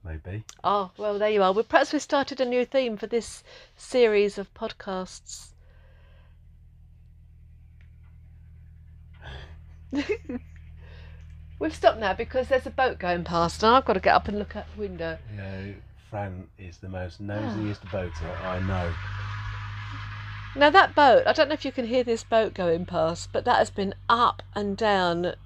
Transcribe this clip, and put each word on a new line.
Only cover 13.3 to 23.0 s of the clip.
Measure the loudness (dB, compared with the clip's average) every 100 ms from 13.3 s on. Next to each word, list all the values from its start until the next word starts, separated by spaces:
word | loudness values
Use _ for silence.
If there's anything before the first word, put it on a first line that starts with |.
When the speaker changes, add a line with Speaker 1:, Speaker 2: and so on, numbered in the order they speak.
| 2 2 2
Speaker 2:
and | 6
I've | 6
got | 6
to | 2
get | 6
up | 4 4
and | -6
look | -6 -10
out | -12
the | -10
window. | -10 -6 -8 -8 -10
Speaker 1:
You | -12
know, | -10 -8 -10 -12 -18 -20 -12
Fran | -8 -8 -8 -14 -16
is | -18 -14
the | -12
most | -8 -10 -10
Speaker 2:
<sighs> |
Speaker 1:
nosiest | -8 -6 -4 -4 -6 -6 -6
boater | -6 -6 -8 -8 -8
I | -6 -4
know. | -2 -2 -2 -6 -8 -10 -8 -8 -10 -10 -10 -12 -12 -12 -12 -12 -12 -14 -12
Speaker 2:
Now | 4 6
that | 8 6
boat, | 8 8 8 6
I |
don't | 4 2
know |
if | 2
you | -4
can | -4 0
hear | 0
this | 0 -2
boat | 2 2 2
going | 0 0 0 0
past, | 0